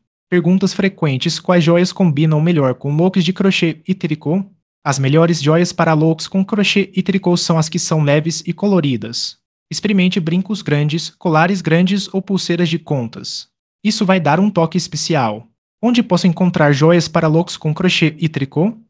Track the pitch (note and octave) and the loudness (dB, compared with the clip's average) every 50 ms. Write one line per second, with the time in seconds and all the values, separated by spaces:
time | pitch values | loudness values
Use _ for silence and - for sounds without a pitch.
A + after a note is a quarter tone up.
0 | _ _ _ _ _ - F3+ F3+ E3+ E3 F#3 F#3+ G3 F#3 - - G3 F#3+ F#3+ - | _ _ _ _ _ -2 0 0 2 2 2 2 2 0 -2 0 -2 -2 -2 -2
1 | E3+ D3 C3+ B2+ - E3+ D#3 - - - F3+ F3 D#3 D#3+ E3+ F3 F3+ F3+ - - | -2 -2 0 0 -2 -2 -4 -4 0 2 2 4 4 4 4 4 2 0 0 0
2 | G3 F3 C#3+ C#3 D#3+ D#3+ D#3 D3+ D#3 F3 F3 D3+ C#3 B2+ B2+ - - C#3+ D3 D#3 | 0 0 2 2 2 2 2 2 2 2 2 2 2 0 0 -2 -4 -4 0 0
3 | F3 F#3+ F#3 F#3+ E3 F#3 F#3 - G3 G3 F#3 - F3 E3 D3+ D#3 _ - F#3 F#3+ | 0 2 2 0 0 0 0 0 0 0 0 0 0 -2 -4 -4 _ -6 -6 -4
4 | - D#3+ D3+ D3+ - C#3+ E3 G3 G3 - _ _ _ _ _ _ - D3 C3+ C3+ | -4 -6 -4 -4 -4 -2 -2 -2 -4 -6 _ _ _ _ _ _ -4 -4 -2 0
5 | C3+ C3 C#3+ D#3+ E3+ E3+ F3 D#3 C#3 D3 D#3 E3+ F3+ F3 - - E3 D#3+ D#3 D3+ | 0 2 4 4 4 4 2 0 2 2 2 2 2 0 0 -2 0 2 2 2
6 | D#3 D#3+ D#3+ D#3+ - - - F#3+ F#3+ - A3+ G#3 G3 - - G3 F#3+ - - F#3 | 2 0 0 -2 -4 -4 -2 -2 -2 0 0 -2 0 0 0 0 -2 -2 -2 -4
7 | F3+ - F#3+ G3 - F3+ F3 E3+ - - E3 D#3+ D#3 D#3 - F3 - - E3+ D#3 | -2 0 -2 -2 0 0 0 0 2 0 0 0 0 -2 -2 -4 -4 -2 0 0
8 | D3+ C#3+ C#3+ D#3 D3+ E3 D#3+ - - - E3 - - G#3 G3 F3+ D3+ C#3+ B2+ A2 | 2 2 2 2 0 -2 -6 -6 -6 -8 -6 -4 -2 0 2 2 2 0 -2 -4
9 | G#2+ A2 A#2 - - - - _ _ _ _ _ _ - D3+ - - G#3 G#3+ F#3+ | -6 -8 -8 -8 -8 -10 -10 _ _ _ _ _ _ -12 -10 -6 -4 0 0 2
10 | F3+ F#3 F#3 G3+ D#3+ D#3+ E3+ F3+ F#3 - G#3+ G3 - - D3 C#3+ D3 D3+ C#3+ E3+ | 2 2 0 0 -2 -2 -2 -2 -2 -4 -6 -6 -4 -2 -2 0 0 0 -2 -4
11 | - - - _ - F#3 D#3 D#3 E3 F3+ G3+ F#3 D#3+ D#3 D#3+ E3+ F#3 F3+ G3+ G3+ | -6 -8 -10 _ -4 0 0 2 2 2 0 -2 -2 0 2 2 2 2 0 -2
12 | G3 - - F#3+ F#3 - G3 F3+ - - E3+ E3 F3 D#3 E3 E3+ - - D3+ C3+ | -4 -4 -6 -6 -4 -2 -4 -4 -2 -2 -2 0 0 -2 -2 -4 -4 -4 -4 -4
13 | A#2+ A2+ - - - - - - - _ _ _ _ _ _ _ - G#3+ G#3+ - | -4 -6 -10 -12 -14 -12 -12 -12 -14 _ _ _ _ _ _ _ -4 -2 -2 0
14 | G#3+ F3+ F#3+ F#3 D#3 D3 D3 E3+ G3 G#3+ F#3+ E3+ E3 D#3+ - F3+ - - - D3 | 0 0 0 2 2 2 2 2 2 0 2 0 0 0 -2 -4 -6 -6 -6 -6
15 | - - E3 D3 B2 A2 G#2 A2 - _ _ _ _ _ _ _ - A#3+ A#3+ A#3+ | -4 -2 -2 0 0 -2 -4 -6 -12 _ _ _ _ _ _ _ -2 0 2 2
16 | A#3 - F3+ F3 - F#3 D#3+ - F#3 F3+ E3+ F3 D3+ D3 C#3+ C3 D3+ D#3+ F3 E3+ | 0 2 0 2 2 2 0 2 0 0 2 2 4 4 4 4 4 4 4 4
17 | D#3 - - E3+ D#3+ D#3 D#3 E3 F3 - - - - D#3 D3+ - F3+ F3+ F3 - | 2 0 -2 -2 0 2 2 0 0 -2 -6 -6 -4 -6 -4 -2 0 0 0 2
18 | D#3+ D3+ D#3 - E3+ D#3 - C#3 C3+ C3+ - D3 E3+ A3 A3+ - - _ | 0 -2 -2 -2 -4 -4 -4 -4 -6 -4 -2 -2 -2 -2 -2 -6 -14 _